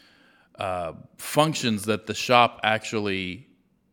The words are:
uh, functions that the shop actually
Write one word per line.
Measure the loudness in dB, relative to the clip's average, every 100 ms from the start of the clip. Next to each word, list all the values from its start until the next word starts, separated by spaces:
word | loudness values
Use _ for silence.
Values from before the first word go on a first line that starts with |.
| _ _ _ _ _ -8
uh, | -6 -4 -6 -10 -18 -16
functions | -4 2 2 2 -2 -2 0
that | -2 -4
the |
shop | -4 4 6 4 2
actually | 0 0 -2 -4 -2 -2 -4 -10 -16 _ _ _ _